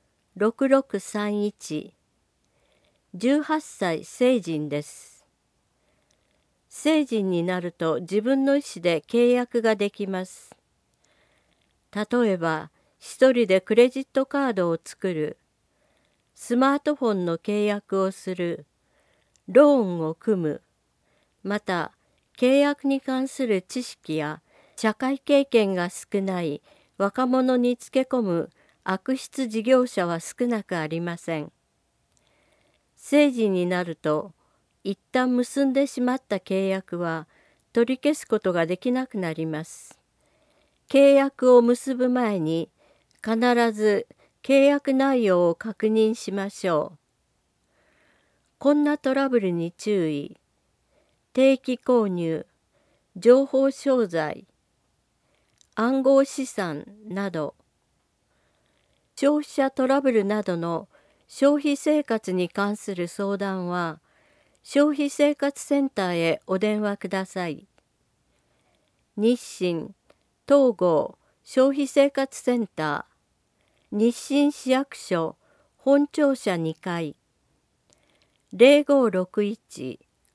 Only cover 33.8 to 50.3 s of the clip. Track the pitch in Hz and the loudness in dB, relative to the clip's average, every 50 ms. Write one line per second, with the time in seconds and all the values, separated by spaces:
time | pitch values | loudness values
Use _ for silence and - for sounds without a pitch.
33.8 | 180 170 160 - - 156 151 156 - 196 - _ _ _ _ _ _ _ _ _ | -4 -6 -10 -6 -2 -2 -2 -2 -4 -8 -16 _ _ _ _ _ _ _ _ _
34.8 | _ 190 196 - _ _ - 254 254 254 247 247 247 - - 277 277 269 254 269 | _ -8 -8 -8 _ _ -2 -2 0 2 0 0 -2 -2 -2 -2 -2 0 2 0
35.8 | 285 269 - 254 247 247 254 269 - _ 202 185 - - 190 190 190 190 190 190 | 0 -2 -2 -4 -2 -2 -2 -4 -4 _ -6 -6 -4 -4 -4 -2 -2 -2 -4 -4
36.8 | 185 - 175 170 175 170 160 160 160 - _ _ _ _ _ _ _ _ _ 240 | -6 -8 -8 -6 -4 -4 -6 -6 -10 -14 _ _ _ _ _ _ _ _ _ 0
37.8 | 233 240 262 - - 285 302 - - - 226 208 - 190 175 175 165 160 180 180 | 0 0 -2 -2 -2 -2 -2 -2 -4 -4 -4 -2 -2 -2 0 0 0 -2 -2 -4
38.8 | - 254 247 254 262 - - 202 180 165 156 160 160 160 156 151 170 - - - | -2 -2 -2 -2 -4 -6 -6 -6 -6 -6 -6 -6 -6 -6 -6 -8 -10 -12 -16 -20
39.8 | - - - _ _ _ _ _ _ _ _ _ _ _ _ _ _ _ _ _ | -20 -20 -20 _ _ _ _ _ _ _ _ _ _ _ _ _ _ _ _ _
40.8 | _ _ - 269 277 277 277 277 269 277 - - 254 254 247 247 233 233 247 240 | _ _ 4 6 8 8 8 6 4 2 -2 0 4 6 6 8 6 6 2 0
41.8 | - 269 262 247 254 254 247 254 240 214 208 180 156 156 165 165 165 - _ _ | -2 -6 -4 -2 -2 0 0 0 0 -2 -2 -2 -2 -2 -2 -4 -4 -8 _ _
42.8 | _ _ _ _ _ _ _ _ - 220 226 226 240 247 240 240 233 233 214 208 | _ _ _ _ _ _ _ _ -6 -4 -2 0 2 2 2 2 2 0 0 0
43.8 | 214 214 202 196 - - - _ _ _ _ _ - - 269 277 277 285 285 285 | 0 0 0 0 -2 -6 -16 _ _ _ _ _ -2 2 4 6 6 6 4 2
44.8 | - 285 269 262 269 277 269 247 226 196 180 175 175 170 170 - - 226 196 - | 0 -2 0 0 2 2 2 2 2 2 2 4 4 2 0 -2 -6 -12 -8 -4
45.8 | - 214 220 220 220 220 226 - - - 190 196 196 202 - - - 185 165 151 | -2 0 2 2 2 2 0 -4 -8 -8 -6 -6 -6 -8 -8 -6 -4 -2 0 0
46.8 | 151 - 170 _ _ _ _ _ _ _ _ _ _ _ _ _ _ _ _ _ | -2 -4 -10 _ _ _ _ _ _ _ _ _ _ _ _ _ _ _ _ _
47.8 | _ _ _ _ _ _ _ _ _ _ _ _ _ _ _ _ - 277 294 294 | _ _ _ _ _ _ _ _ _ _ _ _ _ _ _ _ 2 2 2 4
48.8 | 294 294 302 294 - 269 262 269 277 269 247 233 196 185 175 170 165 175 - _ | 2 0 0 -2 -2 -2 0 0 0 2 0 0 0 0 -2 -2 -4 -6 -8 _
49.8 | - 214 208 190 165 156 151 143 143 - | -4 -2 0 0 0 -2 -2 -4 -8 -10